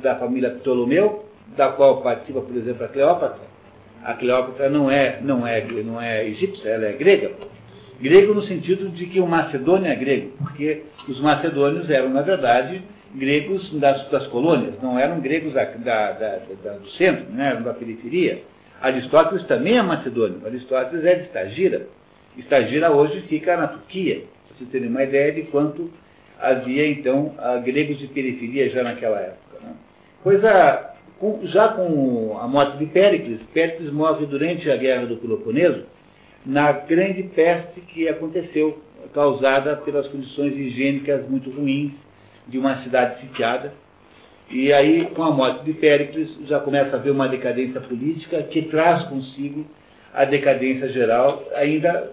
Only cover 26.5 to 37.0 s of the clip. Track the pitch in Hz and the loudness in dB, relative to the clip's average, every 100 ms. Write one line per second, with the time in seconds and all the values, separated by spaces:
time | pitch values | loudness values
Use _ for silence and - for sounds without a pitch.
26.5 | 123 123 139 151 147 127 139 151 - 120 | 0 0 0 0 0 0 0 -2 -4 -4
27.5 | 123 120 143 147 139 135 143 131 - 120 | -2 -2 -2 -2 -6 -8 -6 -6 -6 -6
28.5 | 139 117 127 120 120 117 101 90 - _ | -2 0 0 -4 -4 -4 -4 -6 -12 _
29.5 | - 123 - _ _ _ _ 185 196 220 | -20 -20 -20 _ _ _ _ 2 4 6
30.5 | 190 151 - - - - - 208 - 180 | 8 8 4 -4 -20 -20 -6 -4 -4 0
31.5 | 180 214 190 175 147 131 117 110 104 120 | 4 4 2 0 2 0 0 -4 -6 0
32.5 | 143 139 139 151 180 202 156 117 110 - | 2 2 0 0 4 4 4 -2 -10 -4
33.5 | 160 165 165 151 147 160 147 143 139 165 | -2 -2 -2 -8 -2 0 0 -2 -2 -2
34.5 | 170 151 120 131 123 120 113 117 107 113 | -2 -2 0 2 0 -2 -6 -4 -4 -2
35.5 | 131 175 107 - _ _ _ _ _ 131 | 2 2 2 -8 _ _ _ _ _ -2
36.5 | 143 147 139 - 165 | 2 2 0 0 0